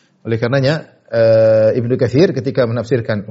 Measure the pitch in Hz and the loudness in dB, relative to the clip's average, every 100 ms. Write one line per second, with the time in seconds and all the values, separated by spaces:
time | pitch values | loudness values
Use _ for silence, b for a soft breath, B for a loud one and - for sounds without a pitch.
0 | b _ 113 113 117 139 135 156 - _ | b _ -8 -4 -2 0 0 -2 -6 _
1 | _ 117 113 110 110 110 110 123 117 131 | _ 0 4 4 4 4 2 0 -2 -2
2 | 117 123 185 135 131 135 120 117 110 123 | 0 2 0 0 -4 -2 -2 -4 -4 -4
3 | 110 107 95 | -4 -6 -4